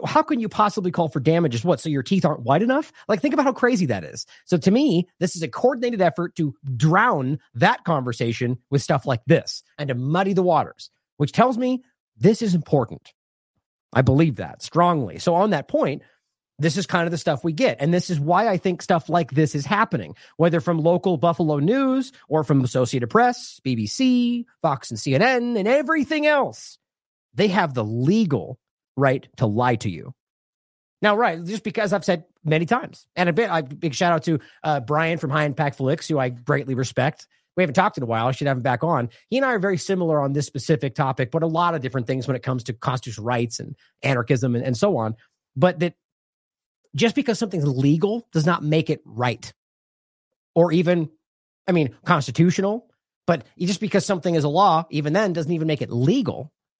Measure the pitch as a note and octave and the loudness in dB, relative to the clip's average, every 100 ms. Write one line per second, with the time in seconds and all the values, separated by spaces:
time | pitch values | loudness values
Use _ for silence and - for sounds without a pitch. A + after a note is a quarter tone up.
0 | - D4+ D#4 C#4+ A3 - G#3 A3 F#3 - | 0 0 2 0 -2 0 0 0 -4 -2
1 | E3 D#3 B2+ E3 E3 A#2 E3+ D#3+ E3 C#3+ | -2 0 2 2 2 0 0 0 0 -4
2 | - F#3+ E3 D3+ A#2+ D3 A#3 C4+ D4+ - | 0 2 2 0 2 2 2 -2 -4 -8
3 | - G#3+ D4 C#4 C#4 - A#3+ B3 D#3+ G2+ | -2 0 0 2 0 2 2 2 0 -2
4 | D2+ - - - - F3 F#3+ A3 D4+ E3+ | -6 -14 -16 -16 -2 0 4 4 4 2
5 | F3 - F3+ F3 D#3+ - B3 C4+ A#3+ A3+ | 0 -4 -6 -4 -8 0 0 0 -2 0
6 | F3 D#3+ F3 - D3+ - C#3 B2 D#3 F3+ | 0 0 -6 -4 -4 -6 -8 0 4 4
7 | A#3+ F3 B2+ C3+ _ A#2 F3 A#3+ - D#3 | 4 2 -2 -4 _ 0 2 2 0 -2
8 | B2 A#2 A#2 A2+ A#2+ B2+ - C#3 - D3 | -2 -2 -2 -2 -2 -4 -2 -2 0 -2
9 | - B2 - D#3+ - - - - C#3+ B2 | 0 -2 2 2 0 -12 -14 -10 -6 -4
10 | C3 E3 G3 F#3+ F3+ D#3 F#2+ - - _ | -2 0 0 0 2 2 0 -8 -20 _
11 | _ - D3 - B3 A#3 B3+ B3+ - _ | _ -4 -2 2 2 2 -2 -2 -6 _
12 | _ - D#3+ A3 A3+ F3 - C#3+ A#2 D2+ | _ 2 2 4 2 0 2 0 0 -6
13 | - _ _ _ _ _ _ _ _ - | -20 _ _ _ _ _ _ _ _ 2
14 | C3 C3+ E3 G#2 E2 - - D#3 F3 E3 | 4 4 2 0 -10 -12 -4 2 2 2
15 | G#2+ - - E3+ G#3+ E3 C3+ D4 A#3+ C3+ | -2 -4 0 2 2 0 -2 -2 0 -4
16 | - _ _ _ _ - D#3 D#3 F#3 F#3 | -10 _ _ _ _ -4 -2 -2 -2 0
17 | E3+ E3 - C#3+ F3 D3+ B3+ A#2 C#3+ F3 | 0 -2 -2 -2 -2 0 0 0 0 0
18 | F3 E3 C#3+ F3 A3+ F#3 F#3+ F3 - F3 | 0 -2 0 2 2 0 -2 -4 0 -2
19 | - E3+ E3+ C3+ D3+ D3 C#3 G3+ A3 D#3+ | 0 -2 0 0 0 0 -2 0 0 -2
20 | E2 - - - E3 E3 - E3 D#3 F3+ | -8 -16 -12 0 2 2 0 0 2 2
21 | F#3+ E3 E3+ E3 D#3+ D3 D3+ C4 C4+ C4 | 2 0 0 0 0 0 2 2 2 0
22 | B3+ - - D#3 D3+ C#3+ B2 - B2 C3 | -4 -10 -4 -2 2 2 2 0 0 -2
23 | A#2+ G#3+ B3 B3 - - - A#2+ G#2 - | 0 2 2 0 -10 -10 -4 -4 -4 0
24 | C4 B3 A#3+ A#3+ A#3 _ D#3+ C3+ - A2 | 2 2 0 -2 -8 _ -2 -2 -6 -8
25 | - C3+ A#3 B3+ A#3+ A#3 G3 C#4 C4+ D#4+ | 0 2 4 2 0 -2 2 2 2 0
26 | C4 D#4 D4+ D4 F#3+ A2 - - _ _ | 0 0 2 2 0 -6 -18 -20 _ _
27 | _ _ _ - G3+ F#3+ E3+ B2 G#2+ A#2 | _ _ _ -2 0 2 0 0 -2 0
28 | C3 G#3+ G#3 B2 D#2 B2+ _ _ _ - | 2 2 2 -2 -4 -14 _ _ _ 0
29 | C#3 C3 - - A2+ G#2 B2 A2+ A2 E2 | 2 2 -4 -4 -2 0 0 0 -4 -8
30 | - - _ _ _ _ _ _ _ _ | -12 -20 _ _ _ _ _ _ _ _
31 | G#3 G#3 A#3 E3 E3+ G#3 A3 A3+ G#3 G3 | 0 2 0 -2 -6 -8 -6 -4 -2 0
32 | - E3+ - _ D#3 D#3 E3 A#3+ - - | 0 -2 -4 _ -2 0 2 -2 -4 -16
33 | _ - F3 E3 A3+ E3+ C3+ D3 E3+ B2+ | _ -2 0 0 0 0 -4 -6 -6 0
34 | F3 E3 E3 D#3 - _ D#3 D3 A#2 D3+ | 0 2 0 -2 -4 _ -4 -4 -2 0
35 | D#3+ E3 D3 D3+ D3 C3+ C#3+ - C3 D#3 | 0 -2 -2 -2 -2 -2 -4 -2 -2 -2
36 | - D3+ B2+ B2 B2 C#3+ C3 B2+ B2 - | -2 -2 -2 -4 -2 -2 -2 -4 -4 0
37 | C3 - - _ _ - F3+ C3+ F#3+ - | -2 -2 -14 _ _ -2 0 2 2 0
38 | A#2+ A2+ A#2+ B2+ C#3+ B2+ B2 A#2+ D#3+ D3+ | -2 0 0 -2 -2 -2 0 0 0 0
39 | A#2 - - B3 C4+ A3+ F#3+ F#3 - F#3+ | -2 -8 -6 -2 0 0 -2 -2 -2 -2
40 | E3+ D3+ C#3 C#3 C#3+ B2+ - D#3 C#3 - | 0 0 0 -2 -4 -6 -2 -2 -2 -2
41 | C3+ C3 B2+ D#3+ D#3+ D#3+ F3 E3 B2+ B2+ | -2 -2 -4 -2 -2 0 0 0 -4 -4
42 | A2 C3 B2 B2+ C3+ B2+ A#2 A2+ - B2 | -4 -4 -4 -4 -4 -6 -6 -8 -4 -4
43 | - G#2+ G#2+ B2 A#2+ - - - _ _ | -6 -10 -4 -2 -2 -6 -14 -16 _ _
44 | C3+ B2+ A#2+ C3+ B2+ A#2+ C3 A#2+ G3+ D3+ | -2 0 0 0 0 -2 -2 0 0 0
45 | A2 A2+ _ _ _ C3+ F3 F3 E3+ - | -2 -6 _ _ _ 0 0 2 -4 -6
46 | _ _ _ _ _ _ _ _ _ C3 | _ _ _ _ _ _ _ _ _ 0
47 | A3+ B3+ C4+ A3 A3 F3+ C#3+ B2+ C#3 D3 | 0 2 0 -2 -2 -2 0 2 4 2
48 | G3 A#3 - D#3+ D#3 E3+ D3+ D#3 D#3 D3 | 0 -6 -4 0 2 0 2 0 0 -4
49 | - G#2+ A#2+ A2+ - - _ _ _ _ | -6 -4 -4 -4 -10 -20 _ _ _ _
50 | _ _ _ _ _ - E3+ E3 E3+ F3 | _ _ _ _ _ 2 4 4 2 0
51 | D3+ _ _ _ _ _ - F3 C3+ - | -2 _ _ _ _ _ -2 0 0 -2
52 | - E3+ C3 B2 F3 - G3 A3 - _ | 0 0 0 2 2 2 -2 -4 -8 _
53 | _ _ - E3+ - - F3 G3 A3 G3+ | _ _ -2 -2 -2 -8 -6 -4 -2 0
54 | - F#3+ F3+ E3+ C#3+ D#3 G3 D#3+ E3 D3 | 0 -2 0 0 0 4 4 4 0 -4
55 | D3 F3 G#3+ E3+ D3+ E3+ D#3+ D3+ G#2+ A#2+ | 0 0 0 -2 -2 -2 -2 -2 -4 -2
56 | C3+ C4 F3 - C3+ _ _ _ | 0 0 -4 -6 -10 _ _ _